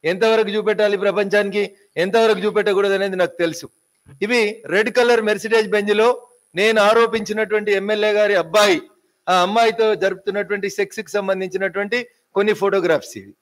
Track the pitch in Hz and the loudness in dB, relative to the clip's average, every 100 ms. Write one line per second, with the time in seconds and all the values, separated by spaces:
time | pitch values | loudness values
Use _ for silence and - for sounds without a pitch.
0 | 247 190 220 220 208 208 202 214 208 202 | -4 0 2 2 0 -2 -2 0 0 0
1 | 202 190 202 208 202 196 190 _ _ - | -2 -2 0 0 0 -2 -4 _ _ -6
2 | 185 226 226 202 208 208 208 196 202 196 | 0 2 2 2 0 0 0 2 2 0
3 | 196 185 175 - 170 147 139 _ _ _ | -2 -2 -2 0 -4 -4 -14 _ _ _
4 | _ 139 208 247 208 240 - 180 214 247 | _ -8 -2 0 0 -4 -4 -2 0 0
5 | 240 240 214 208 220 226 214 208 208 208 | 2 2 2 -2 0 0 2 -2 0 2
6 | 233 247 - _ _ 160 214 220 202 226 | 2 0 -8 _ _ -2 0 4 4 4
7 | 233 226 208 214 214 214 214 196 196 214 | 2 0 -4 -4 -2 -2 0 -2 0 -2
8 | 214 208 208 196 160 202 208 165 - _ | 0 2 2 0 2 2 4 2 -2 _
9 | _ _ - 185 180 220 226 220 220 208 | _ _ 0 2 2 2 2 2 0 2
10 | 190 185 - 196 202 202 196 196 196 - | -2 -2 -6 -6 -4 -4 -6 -4 -6 -6
11 | 214 208 196 190 190 185 190 185 208 240 | -6 -4 -2 -4 -4 -4 -4 -4 -4 -4
12 | 240 _ _ 190 208 208 196 196 170 151 | -6 _ _ -2 0 0 0 0 0 0
13 | - 107 98 - | -2 -16 -18 -20